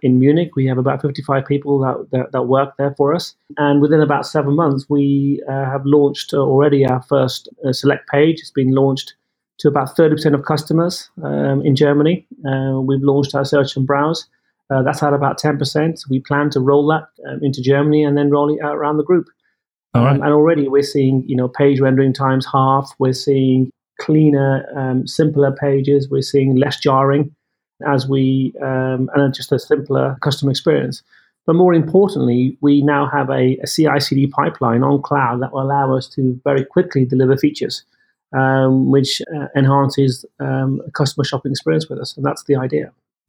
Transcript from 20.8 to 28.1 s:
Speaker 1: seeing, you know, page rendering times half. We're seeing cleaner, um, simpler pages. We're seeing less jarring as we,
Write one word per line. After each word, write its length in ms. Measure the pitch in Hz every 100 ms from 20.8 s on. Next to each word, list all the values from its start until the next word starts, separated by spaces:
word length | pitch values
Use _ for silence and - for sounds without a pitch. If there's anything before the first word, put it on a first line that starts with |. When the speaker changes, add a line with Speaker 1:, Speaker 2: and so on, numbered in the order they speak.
Speaker 1:
seeing, 420 | 143 143 131 131 127
you 120 | 127
know, 100 | 127
page 320 | - 143 135
rendering 320 | 135 131 135
times 340 | 127 135 131 -
half. 420 | 135 131 135 135 -
We're 140 | 131
seeing 580 | 127 - 135 131 131 127 _ _ -
cleaner, 640 | - 156 151 143 135 135 - 139
um, 320 | 131 127 -
simpler 460 | - 156 151 139
pages. 560 | 135 143 139 135 139 135
We're 120 | 135
seeing 360 | - 139 135 127
less 220 | 139 -
jarring 540 | 143 135 139 143 151 _ _ _ _ _ 151
as 200 | 135
we, 460 | 135